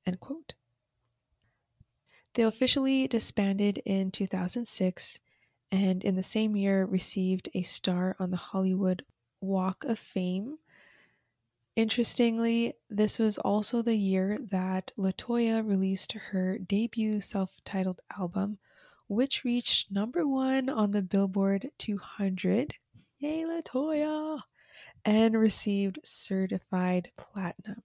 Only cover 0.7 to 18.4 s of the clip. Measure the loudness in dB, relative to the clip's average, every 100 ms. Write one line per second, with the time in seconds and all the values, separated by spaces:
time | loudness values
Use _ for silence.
0.7 | _ _ _ _ _ _ _ _ _ _
1.7 | _ _ _ _ _ _ 2 2 4 2
2.7 | 4 2 2 2 0 -2 0 0 2 2
3.7 | 0 -2 -2 -2 -2 -4 -2 -4 -4 -6
4.7 | -2 -2 -2 -10 -12 _ _ _ _ _
5.7 | 0 2 2 0 -2 -2 -2 0 0 2
6.7 | 2 2 0 -2 -2 0 0 -2 -6 -2
7.7 | -2 0 0 -2 -2 -4 -4 -4 -2 0
8.7 | 2 0 -2 -6 _ _ _ -2 0 0
9.7 | -4 -4 -4 -4 -4 -2 -2 -4 -12 _
10.7 | _ -20 _ _ _ _ _ _ _ _
11.7 | 0 0 2 0 4 2 4 2 2 0
12.7 | -4 _ 0 2 4 2 2 0 2 2
13.7 | 2 2 2 4 2 2 -2 -2 -2 0
14.7 | -2 -4 -2 -2 -2 -2 0 2 2 2
15.7 | 2 2 0 -2 -8 -4 0 0 -2 0
16.7 | 0 0 0 0 0 -2 -2 -2 _ -6
17.7 | -2 -2 -4 _ -6 -4 -2